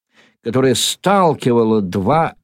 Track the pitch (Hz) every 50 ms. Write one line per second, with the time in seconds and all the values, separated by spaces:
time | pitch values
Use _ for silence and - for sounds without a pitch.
0 | _ _ _ _ _ _ _ _ - 117 110 127 131 131 120 - - - - -
1 | - 180 202 196 185 160 147 143 - 131 120 117 113 110 110 110 98 87 92 101
2 | 92 110 147 160 160 - - _